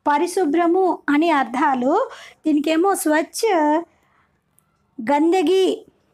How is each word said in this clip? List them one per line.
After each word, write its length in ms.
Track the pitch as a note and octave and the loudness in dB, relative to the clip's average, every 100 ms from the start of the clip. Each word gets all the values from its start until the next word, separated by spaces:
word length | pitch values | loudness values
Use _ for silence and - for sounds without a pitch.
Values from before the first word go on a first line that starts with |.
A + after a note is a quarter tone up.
| - | -2
పరిశుభ్రము 920 | C#4+ F4 G4 E4 D#4+ E4+ F4+ F#4 - - | 0 0 0 0 2 2 2 0 -2 -2
అని 200 | C#4+ E4+ | 0 2
అర్థాలు. 800 | D4 B3+ B3 D4+ B3+ B3 F#4 B4+ - - - D#4 | 0 -2 -2 -2 0 0 0 -2 -10 -20 -8 -2
దీనికేమో 500 | D4+ D#4 D#4+ G4 F#4 | 0 0 0 0 0
స్వచ్ఛ, 540 | D#4+ D4+ D#4+ - A4+ F4 D4+ D4+ E4+ _ _ _ _ _ _ _ _ _ _ - A3+ | 0 0 -2 -4 0 2 2 0 -4 _ _ _ _ _ _ _ _ _ _ -10 -2
గందగి, 760 | C#4+ E4 F#4 D#4 F#4+ F4+ - - _ _ | 0 2 2 2 0 0 -4 -12 _ _